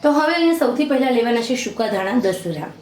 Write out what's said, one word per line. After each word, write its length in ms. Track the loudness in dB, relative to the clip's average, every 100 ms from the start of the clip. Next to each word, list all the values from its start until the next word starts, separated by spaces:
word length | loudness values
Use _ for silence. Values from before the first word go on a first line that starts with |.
તો 80 | 2
હવે 220 | 2 2
અહીંયા 240 | 2 2 2
સૌથી 260 | 0 0 0
પહેલા 240 | 2 2
લેવાના 320 | 2 2 0
છે 140 | 0 -4
સૂકા 320 | -4 -4 -2
ધાણા 240 | -2 0
દસ 240 | 0 0 -2 -4
ગ્રામ. 240 | -6 -8 -12